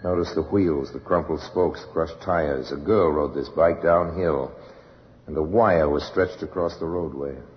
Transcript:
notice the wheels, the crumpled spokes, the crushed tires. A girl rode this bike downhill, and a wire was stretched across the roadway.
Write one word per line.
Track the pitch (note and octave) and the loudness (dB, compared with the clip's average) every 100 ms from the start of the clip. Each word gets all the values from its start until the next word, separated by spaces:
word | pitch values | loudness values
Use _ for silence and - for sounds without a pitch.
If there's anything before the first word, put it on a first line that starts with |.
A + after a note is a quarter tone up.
| F2+ | 0
notice | F2 E2+ | 0 0
the | - | -2
wheels, | D#2 G2+ F2+ C#2+ C2 | 0 2 2 0 -4
the | C2+ | -10
crumpled | - F2 D#2 D2+ | 0 0 0 -6
spokes, | - F2+ F2 - | -4 0 0 0
the | - | -6
crushed | E2 D#2+ - | -4 -4 -6
tires. | - F2 D2+ C2+ B1+ | -2 0 0 -2 -4
A | C#2+ | -6
girl | D2+ G#2+ E2+ | 2 4 4
rode | D2+ C#2+ C#2 | 2 0 -2
this | C2+ | -4
bike | D#2+ E2+ D#2+ | 4 4 4
downhill, | E2 E2+ F2 E2 E2+ C#2+ C2 - - - - - - - - | 4 4 2 -2 0 0 -4 -10 -20 -20 -20 -20 -20 -20 -8
and | D2+ | -4
a | |
wire | D#2 G#2+ G#2+ E2+ D2+ | 0 4 6 6 4
was | C#2+ - | 0 -2
stretched | G2 F#2 - | 0 0 -2
across | - F2+ E2+ - | -8 -4 -4 -4
the | E2 | -6
roadway. | F2 E2 C2+ C#2+ C2 - | -4 -6 -6 -8 -10 -16